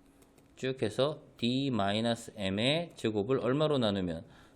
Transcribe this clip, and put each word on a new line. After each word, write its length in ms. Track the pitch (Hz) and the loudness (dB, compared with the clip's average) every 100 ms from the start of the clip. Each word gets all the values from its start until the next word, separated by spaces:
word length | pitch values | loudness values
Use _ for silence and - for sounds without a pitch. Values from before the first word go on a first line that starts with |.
| - - - - - - | -20 -20 -20 -20 -20 -8
쭉 260 | 131 131 | -6 -2
해서 400 | 113 - 139 151 - - | -2 2 0 0 -12 -4
D 340 | 117 127 139 | 0 0 0
마이너스 600 | 117 98 104 117 117 - - | 0 2 2 0 -2 -6 -6
M의 560 | 98 98 120 156 170 - | -2 0 2 0 -2 -4
제곱을 420 | 113 107 101 135 | -2 0 0 0
얼마로 400 | 117 139 156 143 | 0 2 2 2
나누면? 460 | 113 98 90 80 - - - | 2 2 -2 -4 -10 -20 -20